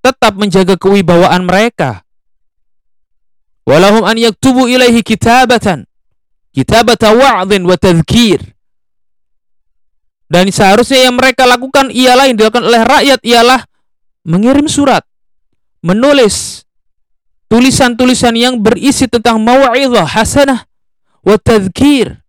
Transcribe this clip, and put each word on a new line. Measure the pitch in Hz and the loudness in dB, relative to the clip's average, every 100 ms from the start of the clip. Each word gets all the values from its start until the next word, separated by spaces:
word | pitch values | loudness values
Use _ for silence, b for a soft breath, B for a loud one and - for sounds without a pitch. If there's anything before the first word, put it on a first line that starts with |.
Tetap | 254 - 233 | -4 -2 -4
menjaga | 196 208 185 185 190 | -2 -2 0 0 0
kewibawaan | 185 202 175 175 180 180 | 0 0 2 2 2 0
mereka. | 180 180 226 - 143 95 _ _ _ _ _ _ _ _ _ _ _ _ _ _ _ _ - | -2 -2 -2 -4 -6 -6 _ _ _ _ _ _ _ _ _ _ _ _ _ _ _ _ -2
Walahum | 143 196 214 196 | 2 2 0 -2
an | 226 | -2
yaktubu | 233 202 269 254 | -2 -2 -2 0
ilaihi | 247 254 247 233 | 0 0 2 0
kitabatan, | - 220 - 247 254 240 208 156 - _ _ _ _ _ _ - | -2 -4 0 2 2 0 -2 -6 -10 _ _ _ _ _ _ -6
kitabata | 131 220 240 233 220 | -2 0 0 0 2
wa'dhin | 220 269 214 190 202 180 | 2 2 0 -2 -2 0
wa | 180 | 0
tadhkir. | 202 170 - 226 233 160 - _ _ _ _ _ _ _ _ _ _ _ _ _ _ _ _ _ | 2 0 0 0 0 0 -6 _ _ _ _ _ _ _ _ _ _ _ _ _ _ _ _ _
Dan | _ 170 190 | _ -2 0
seharusnya | - 202 208 247 262 | 0 2 2 2 0
yang | 254 247 | 0 0
mereka | 254 254 | -2 0
lakukan | 254 247 262 277 269 | 0 0 0 -2 -2
ialah, | 220 254 254 277 | 0 2 2 2
yang | 233 | 2
dilakukan | 220 240 | 0 0
oleh | 214 233 | 0 0
rakyat | 226 262 277 262 214 | 2 0 2 -2 0
ialah | 240 233 254 - _ _ _ _ _ | 0 2 0 -4 _ _ _ _ _
mengirim | - 170 220 277 302 | -4 -2 0 0 0
surat, | - 277 196 - _ _ _ _ _ _ _ | -2 0 0 -4 _ _ _ _ _ _ _
menulis | 165 196 269 285 220 - - - _ _ _ _ _ _ _ _ _ | -4 0 2 2 2 -2 -12 -16 _ _ _ _ _ _ _ _ _
tulisan-tulisan | 226 254 - 247 233 254 254 247 226 | 0 2 0 -2 0 -2 0 -2 0
yang | 240 254 | -2 -2
berisi | 196 - 269 262 254 | -2 -2 -2 -2 -2
tentang | 240 233 226 | -2 -2 -2
mau'izah | 220 254 269 240 269 240 160 | 0 2 2 0 0 0 0
hasanah | - - 277 277 254 - _ _ _ _ _ - | -2 -2 2 2 0 -6 _ _ _ _ _ -2
wa | 208 | 0
tadhkir. | - 220 190 - 285 285 175 - | 2 0 -2 0 2 2 -2 -8